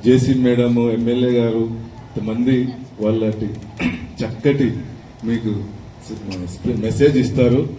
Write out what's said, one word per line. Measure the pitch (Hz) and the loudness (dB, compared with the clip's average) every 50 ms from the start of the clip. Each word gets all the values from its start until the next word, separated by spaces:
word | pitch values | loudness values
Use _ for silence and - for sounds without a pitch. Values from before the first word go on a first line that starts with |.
| 101 | 6
జేసీ | 120 127 131 123 135 135 | 6 6 6 6 4 2
మేడము, | 127 127 123 123 120 120 120 120 120 117 120 113 113 | 4 4 4 4 4 4 4 4 4 2 2 2 0
ఎమ్మెల్యే | 117 120 120 123 123 123 123 120 | 0 0 2 2 2 2 2 2
గారు, | 117 113 110 113 113 113 113 113 117 117 - - - | 2 2 2 0 -2 -2 -4 -8 -10 -14 -16 -18 -18
ఇంతమంది | - - 117 104 107 110 117 123 127 131 123 127 127 120 - - - - - | -10 -8 -6 -4 -4 -2 0 2 2 2 2 2 -2 -4 -8 -14 -16 -10 -4
వాళ్ళటి | 107 107 110 113 110 107 107 - 110 104 107 - - - - - - - - 80 - - - - | 0 0 2 2 0 0 -2 -2 -6 -6 -8 -8 -12 -14 -10 -4 -4 -2 -2 -4 -10 -12 -8 -8
చక్కటి | 120 107 - - - 147 139 139 135 110 - - - - - - - - - - - 110 | -6 -6 -6 0 2 2 2 4 2 0 0 -4 -8 -10 -14 -16 -18 -20 -18 -10 -4 -4
మీకు | 117 110 107 110 101 98 101 101 - - - - - - - - 110 104 101 98 95 92 90 87 - - - - 123 107 104 | -4 -2 -2 -2 -4 -4 -6 -8 -12 -16 -16 -18 -20 -20 -14 -14 -14 -12 -10 -10 -10 -8 -10 -10 -10 -6 -4 -4 -4 -2 -2
మెసేజ్ | 113 113 110 139 147 151 131 127 | -2 2 4 4 4 6 4 2
ఇస్తారు. | 117 - 139 127 120 120 135 - - - | 2 2 2 4 4 4 4 2 0 -6